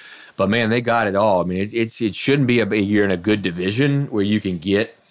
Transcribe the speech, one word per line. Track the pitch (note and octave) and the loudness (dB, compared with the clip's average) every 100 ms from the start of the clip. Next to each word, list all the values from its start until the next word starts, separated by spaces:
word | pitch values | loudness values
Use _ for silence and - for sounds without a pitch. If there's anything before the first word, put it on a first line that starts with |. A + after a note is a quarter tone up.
| - - - - | -20 -20 -18 -4
but | F#2+ | 0
man, | A2+ A2 | 2 2
they | A#2+ | 0
got | A#2 A#2 G#2+ | 0 0 0
it | |
all. | G2 G#2+ F#2 | 2 2 2
I | |
mean, | F2 F2+ | 0 -2
it, | G#2 | -4
it's, | A2+ A2+ - | -2 -4 -2
it | A2 | -4
shouldn't | F#2+ - C#3+ B2 | -2 0 2 2
be | A#2+ | 2
a | G#2 | 2
big | G#2+ G2 | 0 2
year | G#2 | 2
in | G2+ | 2
a | F#2 | 0
good | F#2+ G#2+ | 0 0
division | F#2+ E2+ F#2 A2 C#3+ C#3+ C#3+ | -2 -2 -4 0 0 0 -2
where | G#2+ | -2
you | G2+ G#2+ | 0 0
can | G2 F2 | -2 -4
get, | F#2 G2+ A2+ - _ | 0 0 0 -8 _